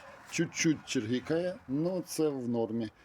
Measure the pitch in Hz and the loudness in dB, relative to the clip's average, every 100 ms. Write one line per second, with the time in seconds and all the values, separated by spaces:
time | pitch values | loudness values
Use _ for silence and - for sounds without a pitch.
0 | - - - - 170 - 165 143 - 131 | -18 -18 -6 0 0 2 2 2 0 -2
1 | 110 123 - 160 180 185 - 139 170 185 | 0 -2 0 0 0 -4 -4 0 0 -2
2 | 160 - 156 135 120 117 110 113 110 - | -4 0 0 0 0 0 2 0 -4 -8